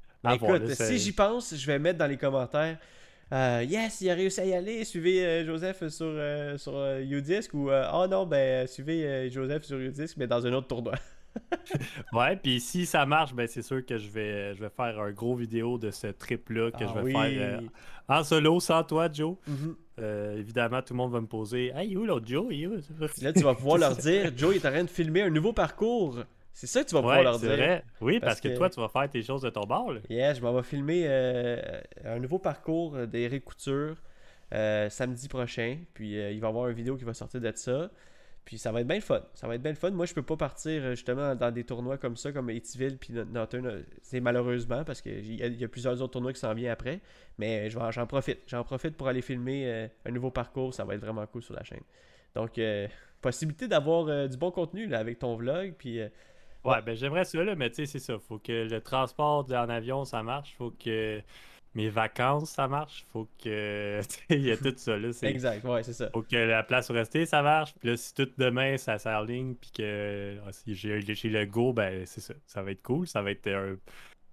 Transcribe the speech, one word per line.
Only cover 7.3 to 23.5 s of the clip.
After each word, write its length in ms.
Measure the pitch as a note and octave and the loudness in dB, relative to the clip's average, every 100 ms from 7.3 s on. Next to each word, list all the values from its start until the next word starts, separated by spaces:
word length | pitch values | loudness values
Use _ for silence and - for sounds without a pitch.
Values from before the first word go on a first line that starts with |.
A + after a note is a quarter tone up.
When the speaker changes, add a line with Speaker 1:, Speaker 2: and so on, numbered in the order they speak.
| G3+ - | 0 0
Speaker 2:
ou, 160 | D3 C#3 | -2 4
euh, 160 | C3+ G2+ | 4 4
oh 140 | E3 F#3+ | 2 4
non, 180 | F#3+ | 2
ben, 420 | F3+ C#3+ C3 C3 C3 | 4 4 6 4 0
suivez, 380 | - C#3+ E3 D3 | -4 -2 0 0
euh, 240 | C3+ C3 | 0 -2
Joseph 340 | C3 C3 D3+ | -2 -2 -2
sur 120 | - C3+ | -4 -6
Udisc, 380 | C3 C#3 D#3+ - | -4 -4 -8 -4
mais 100 | A#2+ | 2
dans 200 | A#2+ B2 | 2 4
un 60 | |
autre 140 | C3 B2+ | 2 0
tournoi. 260 | B2 A#2 B2 - - - | -4 -2 -4 -6 -16 -12
<laughs> 800 | - - E4 - F#4 - - - | -12 -4 -6 -2 -4 -4 -10 -2
Speaker 1:
Ouais, 240 | A#2 C3 F#3+ | 4 4 4
puis 240 | C3+ B2 | 2 0
si 260 | - F3+ E3+ | 0 -2 2
ça 200 | D#3 C#3 | 4 6
marche, 280 | D#3 D3 | 4 2
ben 120 | B2 A#2 | 0 -2
c'est 160 | B2 | -4
sûr 220 | - C3 | -4 -4
que 140 | B2 A#2 | -2 -6
je 100 | G#2 | -4
vais, 460 | G#2+ G#2+ G2+ G2+ | -6 -4 -4 -6
je 60 | G2 | -6
vais 100 | G#2 | -10
faire 280 | - A#2+ G#2+ | -4 -4 -2
un 120 | G#2 | -4
gros 240 | G#2 A#2 | -2 -2
vidéo 440 | B2 A#2 A2+ A#2 B2 | 0 0 0 0 -2
de 120 | A2 | -4
ce 160 | - G#2+ | -6 -8
trip-là 640 | - - A#2+ - A2+ A#2 | -8 -4 -4 -2 0 0
que 140 | - | 0
Speaker 2:
Ah 20 | G2+ | -4
Speaker 1:
je 80 | |
vais 100 | G#2 | -2
Speaker 2:
oui. 80 | C3 | 0
Speaker 1:
faire, 480 | A2+ A2+ - G2+ G#2+ | 2 2 2 -2 -4
euh, 60 | A2+ - - - - | -8 -14 -16 -12 2
en 160 | D3 | 4
solo, 360 | D3 D#3+ D#3 F3 | 6 6 8 6
sans 220 | - D#3+ | 6 4
toi, 260 | D#3+ D#3 E3+ | 4 2 2
Joe. 240 | D3 D#3 F#3 - | 0 -4 -4 -6
Speaker 2:
Mhm. 300 | C#3 D#3+ - - - | -4 -4 -8 -14 -8
Speaker 1:
Euh, 380 | G#2+ G#2 G#2 G#2+ | -4 -4 -4 -6
évidemment, 420 | G#2+ A#2+ A#2 B2+ | -2 0 2 0
tout 140 | B2+ | -2
le 40 | B2 | -2
monde 140 | B2 | 0
va 80 | A#2+ | 0
me 60 | A2 | -2
poser, « 460 | A2 G#2+ B2 B2 C3+ | -4 -2 0 0 -2
Hey, 200 | G3+ F#3+ | -2 0
où 80 | |
l'autre 220 | A3 C3+ A2+ | 2 0 0
Joe ? 200 | C#3 A#3+ | -2 0
Il 120 | D3 | -2
est 40 | E3+ | -4
où ? » 100 | G#3+ D3 D#3 D3+ | -4 -8 -6 -4
Speaker 2:
Puis 80 | - | -2
là, 100 | C3+ | 4
tu 80 | D#3+ | 6
vas 120 | C#3+ | 6